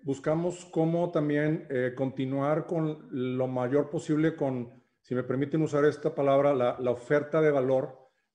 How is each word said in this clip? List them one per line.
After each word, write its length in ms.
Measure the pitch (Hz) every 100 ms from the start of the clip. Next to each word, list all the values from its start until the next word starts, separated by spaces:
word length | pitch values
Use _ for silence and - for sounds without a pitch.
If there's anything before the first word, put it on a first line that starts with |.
buscamos 640 | 139 135 151 160 175 175 -
cómo 460 | 160 165 170 175
también, 560 | 170 147 147 151 170 -
eh, 240 | 131 127 123
continuar 720 | 135 - 131 139 139 156 151
con 420 | 170 156 151 -
lo 380 | 139 127 127 127
mayor 420 | 127 123 143 147
posible 460 | 165 - 156 160 160
con, 480 | 139 127 120 - _ _
si 140 | - 127
me 80 |
permiten 380 | 127 131 143 160
usar 240 | 151 143 147
esta 300 | 143 156 147
palabra, 380 | 139 139 143
la, 240 | 139 123 131
la 120 | 123
oferta 500 | 117 - 147 147 160
de 100 | 156
valor, 460 | 139 131 131 147 - - _ _